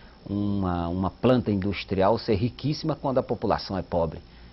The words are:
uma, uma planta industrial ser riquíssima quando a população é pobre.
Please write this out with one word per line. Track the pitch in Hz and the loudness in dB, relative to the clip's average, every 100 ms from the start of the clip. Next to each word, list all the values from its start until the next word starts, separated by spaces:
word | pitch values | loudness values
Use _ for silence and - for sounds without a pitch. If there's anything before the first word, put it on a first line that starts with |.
| - - - | -20 -16 -6
uma, | 101 101 101 92 87 85 | -4 -2 0 0 0 -2
uma | 92 92 | -2 -2
planta | - 120 127 101 | 2 4 4 2
industrial | 101 101 95 - 95 95 - | 0 0 -4 -4 2 4 4
ser | - | 2
riquíssima | 104 120 - 135 147 160 | 0 0 -2 -4 -2 -4
quando | 143 143 127 | -2 0 0
a | |
população | - 117 107 76 - 95 | 0 -2 0 0 -2 -6
é | |
pobre. | 85 85 82 - - - - | -2 0 -2 -4 -14 -20 -20